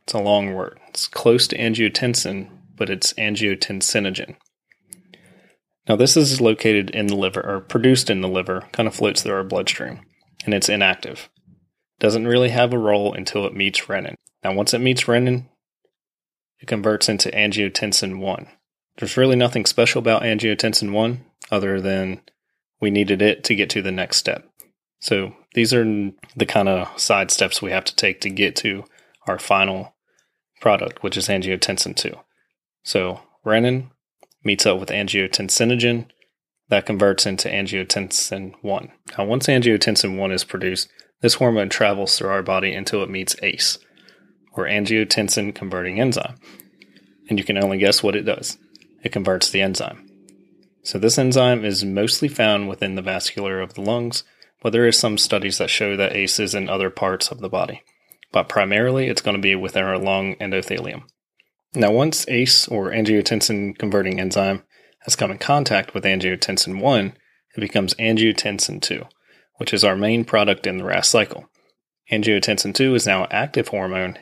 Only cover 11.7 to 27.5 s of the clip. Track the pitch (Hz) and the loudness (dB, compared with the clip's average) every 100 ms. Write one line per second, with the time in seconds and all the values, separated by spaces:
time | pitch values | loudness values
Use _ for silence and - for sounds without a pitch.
11.7 | _ _ - 107 110 117 123 123 120 123 | _ _ 0 2 2 2 2 2 2 2
12.7 | 120 107 104 101 98 95 104 98 98 98 | 2 2 2 2 -2 -6 -4 -4 -2 -2
13.7 | - - 98 73 - _ _ 95 98 110 | -2 -4 -6 -6 -14 _ _ -4 -2 0
14.7 | 120 127 127 - 120 127 127 127 _ _ | 2 2 2 2 2 2 0 -4 _ _
15.7 | _ _ _ _ _ _ _ _ _ - | _ _ _ _ _ _ _ _ _ -6
16.7 | 110 107 107 - 101 92 104 104 104 98 | -2 0 2 0 0 0 0 0 0 -2
17.7 | - 104 - 98 95 95 - 98 _ _ | -2 -2 -2 -2 -6 -6 -6 -10 _ _
18.7 | _ _ - 117 131 131 123 123 123 98 | _ _ -10 -4 2 4 4 2 0 0
19.7 | - 117 - 117 110 117 107 113 104 113 | 2 2 2 2 2 2 0 0 0 0
20.7 | - 101 104 113 123 - _ - 104 98 | 0 0 0 0 -2 -10 _ -4 -2 0
21.7 | 98 95 95 95 95 _ _ _ _ _ | -2 -2 -2 -4 -8 _ _ _ _ _
22.7 | - 104 101 101 98 104 - - 104 98 | -2 2 4 4 4 2 2 0 0 0
23.7 | 107 95 92 87 - - - - _ - | -2 -4 -4 -2 -2 -2 -6 -8 _ -20
24.7 | _ _ _ - 101 95 - _ 120 113 | _ _ _ -2 -2 -2 -10 _ 0 2
25.7 | 123 113 104 101 - - 123 - 110 98 | 4 2 0 -2 -6 -10 -4 0 2 2
26.7 | 92 87 - - 98 95 - 95 | 0 -4 -4 0 2 2 0 0